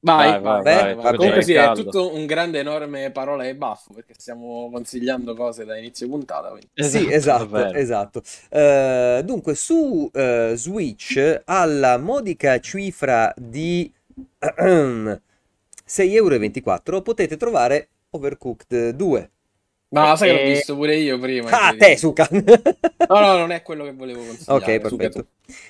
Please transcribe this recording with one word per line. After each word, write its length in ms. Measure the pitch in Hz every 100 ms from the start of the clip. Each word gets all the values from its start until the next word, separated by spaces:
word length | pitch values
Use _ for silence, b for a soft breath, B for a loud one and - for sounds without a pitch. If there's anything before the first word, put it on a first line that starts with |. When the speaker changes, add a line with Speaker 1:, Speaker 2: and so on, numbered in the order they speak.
Speaker 1:
Vai, 280 | 165 160 143
Speaker 2:
Vai, 80 | 104
Speaker 1:
vai, 20 |
Speaker 2:
vai, 200 | 101 104
Speaker 3:
Beh, 80 | 98
Speaker 1:
vai, 200 | - 98
vai. 100 | 98
Speaker 2:
vai, 100 | 117 120
Speaker 1:
Comunque 240 | 190 190
Speaker 3:
ok. 40 | 170
Speaker 1:
sì, 60 |
è 100 | 165
Speaker 2:
caldo. 180 | 117 113
Speaker 1:
tutto 320 | 147 190 180
un 120 | 156 151
grande, 320 | 156 170 156
enorme 520 | 143 151 147 139 135
parola 360 | 135 135 143 127
e 80 | 135
baffo, 380 | 139 104 _
perché 180 | 104 - 113
stiamo 500 | - 120 120 120 120
consigliando 640 | 120 117 123 123 127 120
cose 300 | 113 120 110
da 140 | 107 110
inizio 300 | 117 - 123
puntata, 400 | 147 135 76 87
quindi. 200 | 101 _
Speaker 3:
Sì, 240 | - 147 214
Speaker 2:
Esatto, 160 | 170
Speaker 3:
esatto, 300 | 151 143 127
Speaker 2:
è 40 | 110
vero. 300 | 104 101 160
Speaker 3:
esatto. 440 | 127 110 101 120 - B B
Eh, 720 | 147 147 139 135 127 123 123
dunque, 300 | 165 240 160
su, 560 | 143 - 330 294 190 147
eh, 400 | 131 131 120 113 117
Switch, 840 | 165 208 156 104 - 139 143 156 -
alla 500 | 185 165 147 131 123
modica 640 | 156 277 214 165 143 127
cifra 720 | - 196 196 - 135 120 110 -
di 540 | 120 123 165 175 170 _ _ - - _
<clears throat> 800 | - - 180 175 139 117 107 101 _ _ _ _ _ -
sei 300 | _ - 190 214
euro 180 | 202
e 40 | 131
ventiquattro, 640 | 104 117 113 90 - 185
potete 340 | 190 233 165 151
trovare 520 | 233 202 123 143 - _ _
Overcooked 800 | 160 139 - 127 113 _ 123 117
due. 400 | 131 190 120 82 _ _ _ _ _ _
Speaker 1:
Ma 280 | 147 151 160
sai 120 | 196
che 60 |
l'ho 60 | 139
Speaker 2:
Eh, 40 | 135
Speaker 1:
visto 240 | 143 143
pure 220 | 143 151 151
io 220 | 147 127
prima, 300 | 127 127 117
Speaker 3:
Ah, 200 | 240 196
Speaker 1:
incredibile. 240 | 185 202
Speaker 3:
te, 20 | 139
Suka! 320 | 160 147 156
<laughs> 760 | 196 202 226 277 - 339 _ 339
Speaker 1:
No, 140 | 202
no, 160 | 202 185
non 140 | 170
è 100 | 170
quello 220 | - 156
che 80 | 147
volevo 320 | 131 131 120
consigliare, 520 | 117 117 - 135 95 110
Speaker 3:
Ok, 100 | 107
Speaker 1:
Suka, 200 | - 110
Speaker 3:
perfetto. 120 | 101
Speaker 1:
tu. 300 | - _ _ B B